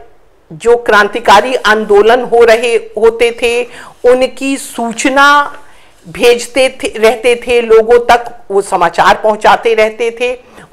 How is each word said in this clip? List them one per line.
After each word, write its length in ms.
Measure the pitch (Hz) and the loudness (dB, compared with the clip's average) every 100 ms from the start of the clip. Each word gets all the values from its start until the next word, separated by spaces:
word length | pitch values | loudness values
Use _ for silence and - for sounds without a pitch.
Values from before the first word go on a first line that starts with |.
| - _ _ _ - | -20 _ _ _ -20
जो 220 | 160 233 | -6 0
क्रांतिकारी 800 | 240 - 208 202 233 220 202 254 | 0 2 0 0 -2 2 2 2
आंदोलन 640 | 269 220 220 208 202 214 247 | -2 -2 -2 2 2 4 2
हो 220 | 226 233 | 2 2
रहे 320 | 226 220 240 | 4 2 0
होते 600 | 226 - - 226 226 233 233 | -4 -4 0 0 2 -2 -2
थे, 220 | 233 240 240 - - _ 247 | -4 -4 -6 -12 -20 _ 0
उनकी 460 | 254 254 - 269 269 | 2 0 -4 -6 -6
सूचना 1000 | - - 226 220 277 269 285 294 285 - - - _ _ 170 | -8 -8 -8 -4 -2 2 4 2 0 -8 -20 -20 _ _ -16
भेजते 680 | 160 466 - - 277 254 - | -2 0 0 -2 -2 -2 -4
थे, 40 | 226 220 | -10 0
रहते 380 | 220 240 240 - 254 | 0 0 -2 -2 -2
थे 140 | 240 | -2
लोगों 380 | 226 220 220 240 | 2 2 4 2
तक, 360 | 233 233 - - - | 2 0 -2 -16 -6
वो 100 | 196 | -4
समाचार 540 | 190 185 170 - 185 | -2 -2 -2 0 0
पहुंचाते 580 | 214 214 208 208 196 233 | 2 0 0 0 2 0
रहते 440 | 220 220 220 233 226 | 0 0 -2 -6 -4
थे, 120 | 247 254 _ - - | -6 -8 _ -20 -4